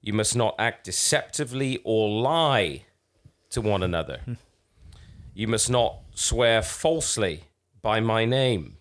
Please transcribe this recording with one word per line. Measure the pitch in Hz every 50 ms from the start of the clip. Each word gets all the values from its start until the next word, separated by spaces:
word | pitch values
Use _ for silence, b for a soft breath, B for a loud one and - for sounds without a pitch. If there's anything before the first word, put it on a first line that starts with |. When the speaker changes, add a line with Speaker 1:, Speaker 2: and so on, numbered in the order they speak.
Speaker 1:
You | - 107 107
must | 107 107 104 -
not | 120 117 107 - -
act | 107 117 113 - _
deceptively | - 92 - - - - 143 - - - - 151 123 123 135 139 131 131 - -
or | - 113 110 110 104 104 110
lie | 117 131 156 165 165 151 139 113 98 80 69 90 - _ _ _ _ _ _ _ _ - _ _ _ _
to | - 127
one | 113 107 104 98 92
another. | 90 87 82 80 71 65 - -
Speaker 2:
Hmm. | - 120 - _ _ _ _ _ _ _ B B B B B B B B B B B B
Speaker 1:
You | 98 110 110
must | 113 110 - -
not | 123 123 117 - - - - - -
swear | - - - - 117 123 117 113 113
falsely | - - - - - 160 160 165 139 - - - 107 92 80 78 - _ _ _ _ _ _ -
by | - 113 110 110
my | 113 113 110 113 113
name | 113 123 135 135 127 120 95 76 - - -